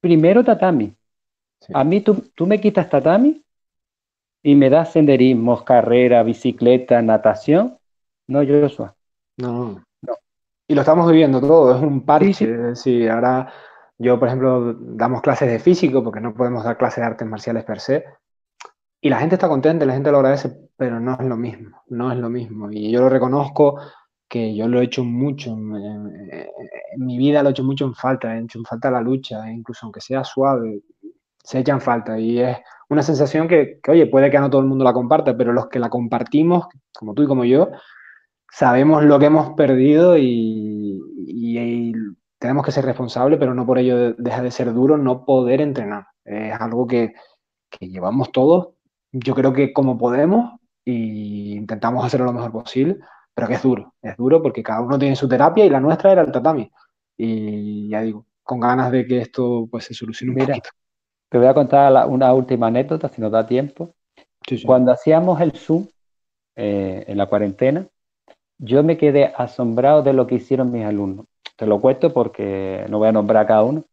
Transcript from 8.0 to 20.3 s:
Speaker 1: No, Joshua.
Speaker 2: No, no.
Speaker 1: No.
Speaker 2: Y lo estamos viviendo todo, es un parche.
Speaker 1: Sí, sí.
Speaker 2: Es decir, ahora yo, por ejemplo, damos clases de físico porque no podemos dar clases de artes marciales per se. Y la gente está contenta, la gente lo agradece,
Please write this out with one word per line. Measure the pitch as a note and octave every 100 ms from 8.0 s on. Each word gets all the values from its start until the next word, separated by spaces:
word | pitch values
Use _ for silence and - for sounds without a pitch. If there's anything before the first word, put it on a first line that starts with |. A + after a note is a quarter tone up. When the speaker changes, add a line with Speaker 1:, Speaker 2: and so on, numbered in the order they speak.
| _ _ -
Speaker 1:
No, | C3+ C#3
Joshua. | D3 C#3+ - - _ _ _ _ -
Speaker 2:
No, | B2
no. | A#2+ A#2+ F#2+ _ _
Speaker 1:
No. | - A#2 _ _ _ _ _
Speaker 2:
Y |
lo | C#3+
estamos | C3+ D#3+ E3+
viviendo | D#3+ D3+ C3
todo, | C#3+ E3 C3 B2+
es |
un | D3+ C#3
parche. | - D3+ G3
Speaker 1:
Sí, | F#3+ G#3+
sí. |
Speaker 2:
Es | A#2
decir, | A#2+ A#2+ C3+ A#2+ A2+
ahora | A2+ B2 C3 C3 - - - _ _
yo, | A#2+ B2
por | B2
ejemplo, | B2+ C3 B2+ A#2+ A#2
damos | - A2+ A#2 B2+
clases | - B2+ C3
de | A#2
físico | F3 F3 D3+ C3
porque | A2+ G#2+
no | A#2
podemos | A2 B2 B2
dar | A2 A2+
clases | A#2+ -
de | A#2
artes | A2+ A2+
marciales | G#2+ A#2+ A2+
per | A2 G#2
se. | - C#3 - _ _ _ _ _ - _ _ _
Y | D3
la | A#2+
gente | D#3 F#3
está | F3
contenta, | C#3 C#3+ E3 C#3
la |
gente | B2+ D3
lo | C#3+
agradece, | C3